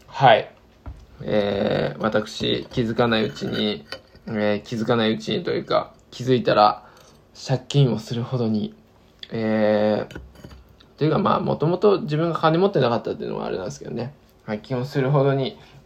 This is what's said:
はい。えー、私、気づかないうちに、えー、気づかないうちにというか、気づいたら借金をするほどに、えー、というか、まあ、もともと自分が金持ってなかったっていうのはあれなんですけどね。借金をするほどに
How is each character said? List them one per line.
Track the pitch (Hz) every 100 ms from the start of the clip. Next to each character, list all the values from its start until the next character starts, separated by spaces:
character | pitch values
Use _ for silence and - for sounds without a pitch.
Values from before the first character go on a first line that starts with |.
| -
は | - 135 104
い。 | - - - _ - - - -
え | - 107 101 101 104 98 98 -
ー、 |
私、 | 110 107 107 - 120 117 -
気 | -
づ | 113 117
か | 117
な | 110
い |
う | 110
ち | -
に、 | 196 - 208 208 - - - - -
え | 107 104 104
ー、 | -
気 | 113
づ | 113
か | 117
な | 110
い |
う | 110
ち | -
に | 107 175
と |
い | -
う | -
か、 | - - - _
気 | -
づ | 123 127
い |
た | 107
ら | 113 104 - - - - - _ - -
借 | 127 -
金 | 143 127
を | 110
す | -
る | 117
ほ | 117 127
ど | 113
に、 | 107 104 - _ _ _ _ -
え | 113 110 110 107 107 107 104 -
ー、 | - - - - - - - - -
と | 151
い |
う |
か、 | 190
ま | 196 -
あ、 |
も | 151 135
と | 156
も | 180
と | 208 180
自 | 147 151
分 | 170
が | 156
金 | 160 160
持 | 196
っ |
て | 165
な | 123
か | 117
っ |
た | 110
っ | 104
て |
い | 120
う |
の | 104
は | 110
あ |
れ | 92
な |
ん | -
で |
す | -
け | -
ど |
ね。 | 113 127 - _ _ -
借 | 107
金 | - 127
を |
す | 131 147
る | 131
ほ | 143
ど | 139
に | 135 123 - - -